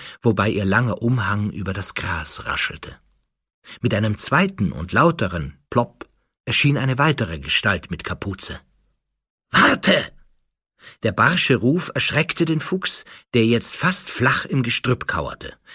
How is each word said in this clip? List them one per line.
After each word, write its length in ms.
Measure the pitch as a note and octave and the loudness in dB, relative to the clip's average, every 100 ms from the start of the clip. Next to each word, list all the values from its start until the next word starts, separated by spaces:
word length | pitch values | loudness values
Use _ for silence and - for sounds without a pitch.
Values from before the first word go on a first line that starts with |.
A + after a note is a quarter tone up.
| - - | -8 -2
wobei 280 | A#2+ G2+ G#2 | 0 2 2
ihr 140 | G2+ | 2
langer 380 | F#2+ G#2 B2 - | 2 2 2 0
Umhang 480 | A#2 B2+ F#2+ G#2 G#2 | 0 2 2 0 -2
über 220 | F#2+ F#2+ | -2 -6
das 220 | F#2+ F#2 | -4 -6
Gras 520 | - F2+ E2+ D#2 - - | -4 -4 -4 -6 -8 -6
raschelte. 500 | - - - - - _ _ _ _ _ _ - - | -4 -4 -6 -16 -18 _ _ _ _ _ _ -20 -2
Mit 140 | B2 | 0
einem 240 | G#2 A2 G#2 | 2 0 0
zweiten 540 | - D3 F#3+ - F#2 | 0 2 2 0 -2
und 200 | C#2 F2 | -2 -2
lauteren 680 | A2+ E3 E3 G#2 E2+ C2+ - - | 2 2 2 -4 -4 -8 -10 -2
Plopp 400 | B2 A#2+ _ - _ _ _ | 0 0 _ -20 _ _ _
erschien 340 | - - C#3+ C#3 | -4 0 2 2
eine 200 | C3+ B2+ | 0 2
weitere 400 | D#3 C#3+ G2 D#2+ | 2 2 -2 -6
Gestalt 520 | C#2 - G#2+ F2+ - | -2 0 0 -2 -4
mit 140 | E2 | -10
Kapuze. 560 | - F2 G2+ F#2 - - _ _ _ _ _ _ _ _ _ | -8 -6 -6 -6 -8 -10 _ _ _ _ _ _ _ _ _
"Warte!" 640 | - D4 C4 F#3+ E3 - - _ _ _ _ _ _ - - | 4 4 4 4 2 0 -14 _ _ _ _ _ _ -20 -4
Der 100 | A2 | -2
barsche 440 | G2 B2 F3+ - B2 | 4 4 4 2 4
Ruf 340 | A#2+ F3 - | 4 2 0
erschreckte 520 | C3 - D3 D#3+ - E3 | -2 0 0 -2 0 0
den 140 | D#3+ | 0
Fuchs, 440 | - F#3+ - - - - _ | -2 -4 -4 -6 -10 -20 _
der 100 | A#2 | 2
jetzt 320 | A2+ A#2 - - | 4 2 0 -2
fast 320 | F#3 F#3 - | -2 -2 -6
flach 380 | - B2+ - - | 0 0 0 -2
im 160 | C#3 | -2
Gestrüpp 440 | A#2+ - B2 B2 - | 0 -2 0 -2 -2
kauerte. 480 | - C#2 - - - _ | -4 -4 -8 -14 -16 _